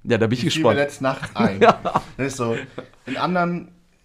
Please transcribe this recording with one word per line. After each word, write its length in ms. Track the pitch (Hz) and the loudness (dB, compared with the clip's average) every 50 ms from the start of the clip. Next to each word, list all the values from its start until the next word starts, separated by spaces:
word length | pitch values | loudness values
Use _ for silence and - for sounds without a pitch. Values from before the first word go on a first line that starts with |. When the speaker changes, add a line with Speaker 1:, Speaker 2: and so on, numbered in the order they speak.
| - | -2
Speaker 1:
Ja, 140 | - 117 107 | 0 2 2
da 80 | 117 113 | 2 2
bin 60 | 110 | 2
ich 100 | 127 120 | 2 0
Speaker 2:
Die 60 | 160 | 0
fiel 140 | - 160 156 | 2 4 4
mir 60 | 117 104 | 4 4
Speaker 1:
gespannt. 60 | 139 | 4
Speaker 2:
letzte 240 | 143 143 - - 135 | 2 0 -2 -2 -2
Nacht 340 | 131 139 - 151 - - - | -2 -2 -4 -6 -6 -2 2
ein. 240 | 226 - 196 196 | 2 2 2 2
Speaker 1:
<laughs> 0 | |
Ja. 180 | 196 - - - - 175 - - - - - - | 4 2 2 2 0 -4 -4 -4 -6 -6 -6 -4
Speaker 2:
Das 100 | 127 139 | -4 -4
ist 100 | 135 131 | -4 -2
so, 180 | 120 117 113 110 - - - - - - - _ _ | -2 -2 -2 -4 -6 -10 -14 -16 -18 -18 -20 _ _
in 100 | - 131 | -10 -6
anderen, 540 | - 135 160 180 180 175 175 175 170 - - - _ _ _ _ _ _ | -4 -2 -2 0 0 0 0 -2 -6 -8 -12 -20 _ _ _ _ _ _